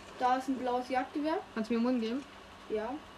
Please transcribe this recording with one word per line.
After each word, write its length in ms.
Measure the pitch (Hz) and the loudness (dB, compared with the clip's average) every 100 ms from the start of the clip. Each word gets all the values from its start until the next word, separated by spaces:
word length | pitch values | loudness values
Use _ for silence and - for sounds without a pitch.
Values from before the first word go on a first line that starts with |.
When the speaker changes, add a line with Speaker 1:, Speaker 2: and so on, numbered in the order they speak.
| - - | -16 2
Speaker 1:
Da 180 | 254 262 | 4 4
ist 100 | 269 | 2
ein 80 | 254 | 0
blaues 320 | 247 247 247 | 2 0 2
Jagdgewehr. 480 | 254 254 302 302 349 - | 0 0 0 0 0 -2
Speaker 2:
Kannst 160 | 226 214 | -4 0
du 60 | 233 | 2
mir 60 | |
Mund 200 | 240 254 | 4 2
geben? 220 | 220 254 - - - - - | 2 -2 -6 -16 -18 -18 -4
Speaker 1:
Ja. 200 | 214 220 294 - | -2 -2 -4 -8